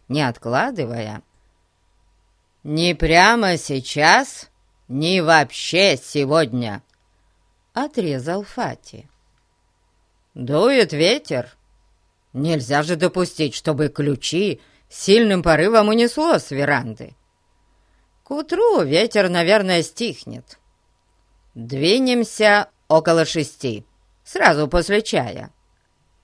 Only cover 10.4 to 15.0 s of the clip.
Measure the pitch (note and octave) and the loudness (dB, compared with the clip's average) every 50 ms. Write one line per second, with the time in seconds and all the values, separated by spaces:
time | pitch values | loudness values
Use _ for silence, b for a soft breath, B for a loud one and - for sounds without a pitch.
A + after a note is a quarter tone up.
10.4 | B2 B2 C#3 D#3 G3+ B3 C#4 C4 G#3 D3+ D#3 C#3+ D#3+ F#3 A#3+ D4 - - D#3 B2+ | -8 -2 0 2 2 4 4 4 2 2 2 0 2 2 2 0 -4 -6 -6 -6
11.4 | A#2+ - _ _ _ _ _ _ _ _ _ _ _ _ _ _ _ _ - B2+ | -6 -8 _ _ _ _ _ _ _ _ _ _ _ _ _ _ _ _ -8 -6
12.4 | C#3+ E3 E3 D3+ B2 A2+ C#3 C#3+ D3+ D#3+ F3+ D#3 F3 F3 - F#3 F3+ E3+ - - | -4 -2 -2 -2 -2 -2 -2 -2 0 -2 -2 -2 -2 -2 0 -2 -4 -4 -2 -4
13.4 | D#3 C#3 - - - D#3+ D3+ C3 D3+ C#3 - - C#3+ D3 C#3 B2+ - - D3+ E3+ | -4 -4 -4 -6 -4 -4 -2 -2 -2 -4 -2 -4 -4 -4 -4 -4 -6 -4 -2 -2
14.4 | G#3 G3+ - b b b b b b b - - | -2 -2 -4 b b b b b b b -16 -6